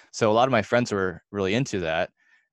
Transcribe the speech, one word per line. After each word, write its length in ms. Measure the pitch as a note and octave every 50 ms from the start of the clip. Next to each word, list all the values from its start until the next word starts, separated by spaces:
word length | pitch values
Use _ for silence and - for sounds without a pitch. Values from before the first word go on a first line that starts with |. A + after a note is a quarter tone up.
| - _
So 180 | - - A#2+ G#2+
a 40 | G#2+
lot 140 | A#2 C3
of 40 | C3+
my 100 | B2+ G#2+
friends 300 | G2+ - A#2+ A#2+ A#2 -
were 320 | G#2+ G2 F#2+ F#2 E2+ - _ _
really 240 | G#2 G2+ F#2+ F#2+ G#2
into 240 | B2+ C#3 - G#2+ F#2
that, 320 | E2+ D#2+ D#2+ E2+ - - _ _ _ _ _ _ _ _